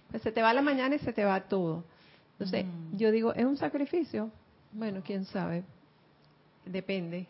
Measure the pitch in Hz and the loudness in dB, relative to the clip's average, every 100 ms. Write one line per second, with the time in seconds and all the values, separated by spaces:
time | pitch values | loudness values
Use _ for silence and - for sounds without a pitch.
0 | - 226 233 226 226 247 285 269 262 285 | -12 -6 -2 4 4 6 4 2 2 0
1 | - 226 202 190 190 196 170 160 170 - | 0 2 2 2 0 0 0 -2 -8 -18
2 | - - _ - 185 180 190 170 160 196 | -20 -20 _ -8 -4 -2 -4 -6 -8 0
3 | 220 226 226 - 247 277 311 285 277 349 | 4 4 2 2 2 2 0 -2 -2 -2
4 | 285 214 220 - _ _ - 214 220 196 | -2 -4 -6 -10 _ _ -14 -8 -6 -6
5 | 190 196 190 196 170 170 185 - _ _ | -6 -6 -4 -4 -2 -2 -6 -14 _ _
6 | _ _ _ _ _ _ - 185 190 190 | _ _ _ _ _ _ -8 -6 -4 -4
7 | 170 175 | -4 -6